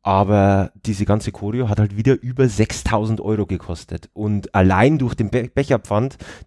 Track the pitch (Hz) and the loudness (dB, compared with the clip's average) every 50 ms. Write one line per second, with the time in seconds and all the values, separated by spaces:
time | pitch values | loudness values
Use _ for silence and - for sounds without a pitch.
0 | _ 101 95 95 101 98 104 101 98 101 98 98 95 - - _ - 113 104 95 | _ 0 2 2 4 4 4 4 4 4 4 2 0 -2 -6 _ -6 -6 -4 -2
1 | 101 90 104 107 - - - - 101 101 113 123 127 107 104 110 107 101 98 104 | 0 0 0 0 -2 -6 -8 -8 -8 -6 -4 -4 -2 -2 0 0 0 0 0 0
2 | 110 131 131 - - 123 123 135 131 123 101 98 110 - - - - - 113 104 | 2 2 2 2 0 -6 -2 0 0 0 2 0 -2 -2 -2 -6 -4 -2 -2 -2
3 | 110 110 110 98 - 101 110 104 98 - 95 85 - - 87 - - - 87 85 | 0 -2 -4 -4 -2 -2 -2 -2 -2 -4 -4 -6 -6 -8 -10 -10 -10 -12 -12 -12
4 | - - _ 107 107 107 104 101 95 - - 98 92 95 92 101 117 143 160 143 | -12 -14 _ -6 -4 -2 -2 -2 -4 -2 2 4 4 4 4 4 4 4 4 2
5 | 131 117 - - 113 101 - 92 117 123 - 139 143 - 135 107 - - 101 107 | 0 -2 -2 -2 -4 -2 -2 -4 -4 -2 -4 -4 0 0 -2 -2 0 -2 0 0
6 | 123 135 - - - - - - - | 0 -2 -6 -12 -18 -20 -20 -20 -8